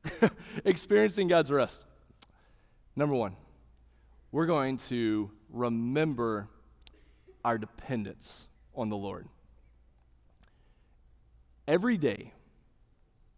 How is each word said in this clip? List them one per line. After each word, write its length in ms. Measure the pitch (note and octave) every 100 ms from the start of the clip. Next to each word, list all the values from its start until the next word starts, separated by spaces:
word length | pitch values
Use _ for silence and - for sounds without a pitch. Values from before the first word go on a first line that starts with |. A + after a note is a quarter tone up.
| D#3 - A3+ -
<laughs> 200 | - -
experiencing 640 | - F3 - G#3 G#3+ G3+ F3+
God's 220 | F3 C#3
rest. 340 | C#3 A#2 - - - _ - - _ _ _ _ _ -
Number 200 | - D3
one, 220 | C3 G#2 F#2+ - - - - - _ _ - -
we're 160 | C#3 E3
going 300 | D#3+ C3+ C3
to 540 | - B2 A2+ G#2+ G2+ - -
remember 1000 | A#2 A#2+ A#2 A#2 C#3 D#3 B2+ A#2 G#2+ G#2 - - - - - - - - -
our 140 | A#2 A#2
dependence 880 | G#2+ - - B2 G#2 - - - - - - -
on 140 | A2
the 60 | G#2+
Lord. 300 | G2 F#2 - - - - - - _ _ _ _ _ _ - _ _ _ _ _ _ - _ - _ _ -
Every 300 | E3 A3+ A3
day, 360 | C#3+ G2+ - - _ _ _ _ _ _ _ _ _